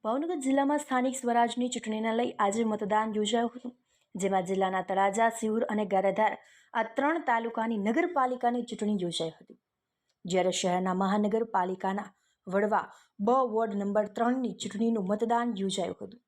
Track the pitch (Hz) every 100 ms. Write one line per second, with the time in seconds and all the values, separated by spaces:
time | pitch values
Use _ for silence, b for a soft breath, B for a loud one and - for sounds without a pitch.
0 | 220 254 330 349 262 269 277 294 294 254
1 | 254 254 240 233 233 240 247 240 214 214
2 | 226 226 247 - 202 214 226 214 208 214
3 | 220 214 208 233 233 247 247 - _ _
4 | _ 185 190 190 180 190 190 185 180 190
5 | 196 202 226 226 220 220 - 214 208 190
6 | 196 196 214 - b b b 240 220 -
7 | 285 330 330 233 233 226 226 220 202 240
8 | 349 311 254 247 240 247 240 214 208 208
9 | 175 165 165 - - - _ _ _ _
10 | _ _ 180 185 180 180 185 180 185 185
11 | 190 208 208 226 226 196 180 190 190 196
12 | 208 _ _ _ - 190 208 208 - B
13 | B - 208 262 247 220 226 202 202 208
14 | 208 233 233 262 240 - 202 202 226 226
15 | 185 208 226 233 240 196 196 190 180 175
16 | 196 233